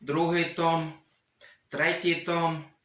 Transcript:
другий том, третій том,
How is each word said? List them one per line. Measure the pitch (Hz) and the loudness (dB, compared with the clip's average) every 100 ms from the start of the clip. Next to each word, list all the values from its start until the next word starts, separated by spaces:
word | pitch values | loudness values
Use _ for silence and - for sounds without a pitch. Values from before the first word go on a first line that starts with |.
другий | 131 160 170 175 | -4 0 2 2
том, | 160 - 165 165 156 - _ _ _ _ - - - | 0 0 2 2 -2 -10 _ _ _ _ -20 -20 -10
третій | 143 165 175 175 | -2 0 2 0
том, | 160 - 170 165 156 - _ | 0 0 0 0 -2 -8 _